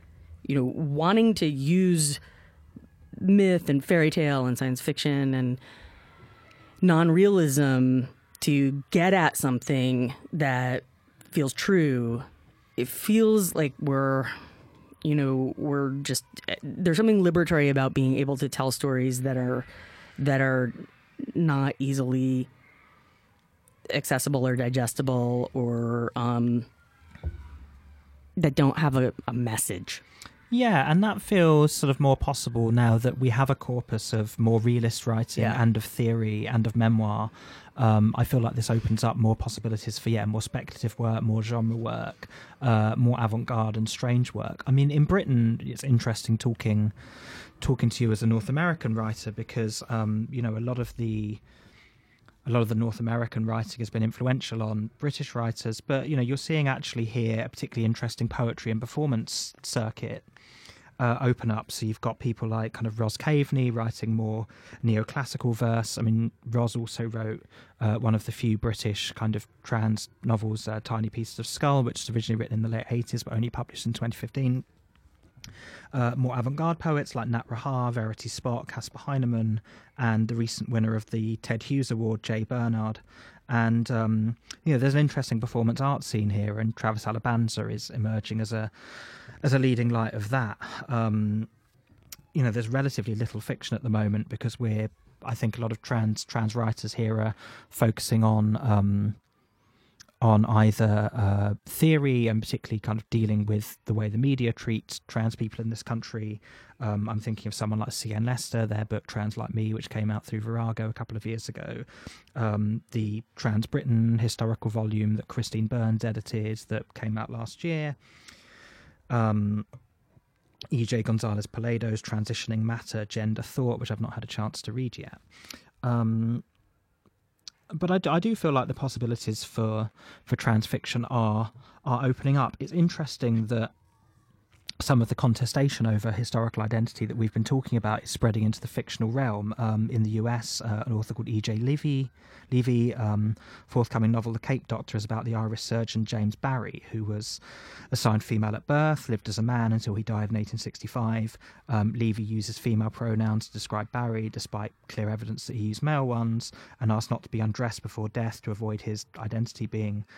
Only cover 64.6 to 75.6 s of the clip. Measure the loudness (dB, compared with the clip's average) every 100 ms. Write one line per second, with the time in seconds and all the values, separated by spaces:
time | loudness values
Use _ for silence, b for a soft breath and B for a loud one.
64.6 | B B 2 2 2 -4 -6 -2 -2 0
65.6 | 2 0 -2 -2 2 2 2 -4 -4 0
66.6 | 0 -2 -6 -6 -6 -4 -6 -8 -12 B
67.6 | B _ 0 4 4 4 0 -2 2 2
68.6 | 0 -2 -2 -2 -4 -4 -2 -2 -6 _
69.6 | -4 0 2 0 -4 _ 0 0 0 -4
70.6 | -6 -8 -4 -4 -2 -4 -8 -8 -10 -2
71.6 | 2 4 2 -4 -4 -4 -2 -2 -2 -2
72.6 | -2 -4 -2 -4 -2 -6 -4 -2 -2 -4
73.6 | -10 -6 -6 -4 -4 -6 -8 -2 0 0
74.6 | -4 _ _ _ _ _ _ -20 -20 B